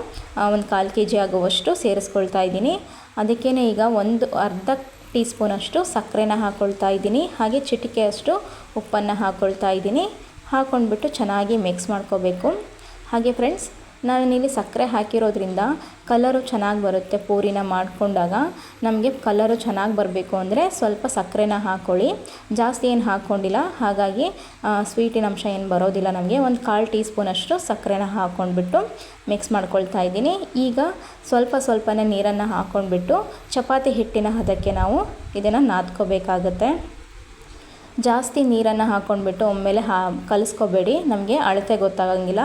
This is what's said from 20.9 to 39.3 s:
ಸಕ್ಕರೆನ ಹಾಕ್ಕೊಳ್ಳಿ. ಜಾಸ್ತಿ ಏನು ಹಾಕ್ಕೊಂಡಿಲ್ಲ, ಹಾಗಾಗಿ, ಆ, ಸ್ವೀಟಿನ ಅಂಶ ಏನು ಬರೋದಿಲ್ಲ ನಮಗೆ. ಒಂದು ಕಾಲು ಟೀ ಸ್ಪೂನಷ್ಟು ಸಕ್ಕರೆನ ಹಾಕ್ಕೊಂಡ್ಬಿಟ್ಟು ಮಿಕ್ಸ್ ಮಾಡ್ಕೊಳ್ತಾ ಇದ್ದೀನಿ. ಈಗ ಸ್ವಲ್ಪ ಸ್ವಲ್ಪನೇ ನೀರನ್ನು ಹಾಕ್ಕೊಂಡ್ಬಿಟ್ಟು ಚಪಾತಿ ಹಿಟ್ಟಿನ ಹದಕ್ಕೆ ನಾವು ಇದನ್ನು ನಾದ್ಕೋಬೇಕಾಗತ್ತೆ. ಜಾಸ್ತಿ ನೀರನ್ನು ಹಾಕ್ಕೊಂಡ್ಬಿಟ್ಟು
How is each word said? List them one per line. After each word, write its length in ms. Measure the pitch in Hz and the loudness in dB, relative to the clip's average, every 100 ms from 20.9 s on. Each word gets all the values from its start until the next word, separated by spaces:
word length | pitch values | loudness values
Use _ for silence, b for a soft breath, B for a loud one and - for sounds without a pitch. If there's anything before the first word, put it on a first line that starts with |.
| 208 254 | 0 -2
ಸಕ್ಕರೆನ 460 | 208 180 214 214 208 | -4 -2 0 0 0
ಹಾಕ್ಕೊಳ್ಳಿ. 520 | 202 190 190 180 269 427 B B - | -2 -4 0 2 2 0 B B -4
ಜಾಸ್ತಿ 340 | 220 233 247 247 | 0 0 2 2
ಏನು 140 | 240 233 | 2 2
ಹಾಕ್ಕೊಂಡಿಲ್ಲ, 480 | 196 - 202 190 214 349 349 | 0 0 -2 0 0 0 -2
ಹಾಗಾಗಿ, 460 | 214 202 196 196 339 B B B | 0 2 0 0 -2 B B B
ಆ, 180 | 214 208 | -2 0
ಸ್ವೀಟಿನ 440 | 208 - 233 233 208 | 0 0 0 2 0
ಅಂಶ 200 | 196 208 | -2 -4
ಏನು 220 | 196 196 | -4 0
ಬರೋದಿಲ್ಲ 420 | 180 190 190 190 | 2 2 2 0
ನಮಗೆ. 280 | 185 180 254 | 0 0 2
ಒಂದು 220 | 254 240 - | 2 0 0
ಕಾಲು 200 | 208 220 | 0 2
ಟೀ 160 | 220 | 0
ಸ್ಪೂನಷ್ಟು 560 | 214 - 196 180 - 349 | -2 -2 -2 -2 -2 -2
ಸಕ್ಕರೆನ 440 | - 208 208 196 | -2 -4 -2 -2
ಹಾಕ್ಕೊಂಡ್ಬಿಟ್ಟು 880 | 196 202 180 180 185 180 180 339 440 B B B - | -2 -2 -2 -2 -2 0 2 0 0 B B B -4
ಮಿಕ್ಸ್ 240 | 208 - | -4 -2
ಮಾಡ್ಕೊಳ್ತಾ 500 | 208 185 190 190 196 180 | -2 0 0 0 0 0
ಇದ್ದೀನಿ. 260 | 190 277 381 - 247 | 0 0 -2 -4 -2
ಈಗ 220 | 254 240 320 370 B B - | 0 0 0 -2 B B -2
ಸ್ವಲ್ಪ 260 | 240 247 269 | 2 2 0
ಸ್ವಲ್ಪನೇ 460 | 262 220 220 214 | 0 0 0 2
ನೀರನ್ನು 440 | 214 196 208 202 208 | 2 2 0 0 -2
ಹಾಕ್ಕೊಂಡ್ಬಿಟ್ಟು 760 | 180 190 208 190 180 180 349 415 B - | -2 -2 -2 0 0 2 0 0 B -6
ಚಪಾತಿ 400 | 262 240 269 269 | -4 0 2 2
ಹಿಟ್ಟಿನ 360 | 226 220 214 208 | 0 0 0 0
ಹದಕ್ಕೆ 420 | 226 196 190 196 | 0 0 0 0
ನಾವು 340 | 190 185 277 415 - - 202 | 0 2 2 0 -6 -10 -2
ಇದನ್ನು 220 | 208 233 | 2 4
ನಾದ್ಕೋಬೇಕಾಗತ್ತೆ. 1400 | 269 185 180 - 190 190 185 185 180 180 233 339 - - - - - - B B B B B - | 4 2 -2 -2 0 0 0 0 0 2 0 0 -4 -16 -20 -20 -20 -20 B B B B B -2
ಜಾಸ್ತಿ 420 | 240 233 254 294 | 2 2 0 2
ನೀರನ್ನು 440 | 262 226 220 214 220 | 4 4 4 2 2
ಹಾಕ್ಕೊಂಡ್ಬಿಟ್ಟು 560 | 202 202 202 196 | 2 0 0 0